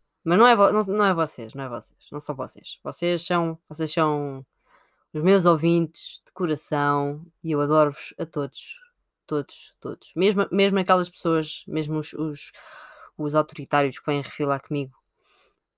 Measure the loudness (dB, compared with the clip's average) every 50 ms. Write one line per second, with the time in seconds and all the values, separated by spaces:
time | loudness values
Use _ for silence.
0 | _ _ _ _ -2 2 4 6 6 6 6 6 6 4 4 2 0 0 0 2
1 | 2 2 2 2 0 -2 -4 -8 -14 -12 -10 -10 -10 -8 -10 -10 -12 -14 _ _
2 | _ -12 -12 -10 -8 -6 -6 -6 -8 -10 -12 -16 -20 -20 -18 -14 -12 -12 -8 -4
3 | -2 -2 -2 -2 -2 -2 -2 0 0 -2 -4 -8 _ -14 -8 -6 -6 -4 0 0
4 | 0 2 0 0 -4 -6 -8 -10 -14 _ _ _ _ _ _ _ _ _ _ _
5 | _ _ -6 -2 2 4 4 4 6 4 4 4 4 4 4 4 2 0 -4 -10
6 | -14 -14 -14 -18 _ -16 -8 -4 -2 -2 -2 -2 -4 -4 -2 0 2 2 2 0
7 | 0 -2 -4 -8 -12 -18 _ _ -6 -4 -2 0 0 2 4 4 4 4 2 -4
8 | -12 -14 -10 -10 -10 -8 -6 -6 -6 -8 -8 -14 -20 -20 -20 -20 _ _ _ _
9 | _ _ _ _ _ -6 -4 -4 -4 -6 -10 -20 -20 -20 _ _ -12 -12 -12 -12
10 | -16 -10 -4 0 2 2 2 2 0 0 2 2 2 4 2 2 2 4 2 2
11 | 2 -2 -6 -6 -2 0 0 0 0 -2 -8 -12 -10 -8 -6 -4 -4 -4 -4 -6
12 | -6 -6 -6 -6 -6 -6 -6 -8 -12 -16 -16 -20 -20 -20 -20 -20 -20 -20 -20 -20
13 | -20 -18 _ -8 -4 0 2 0 0 0 -4 -14 -6 0 2 2 2 2 0 -4
14 | -4 -2 -2 -2 -4 -6 -6 -4 -2 -2 -2 -2 -4 -6 -6 -6 -6 -6 -10 _
15 | _ _ _ _ _ _ _ _ _ _ _ _ _ _ _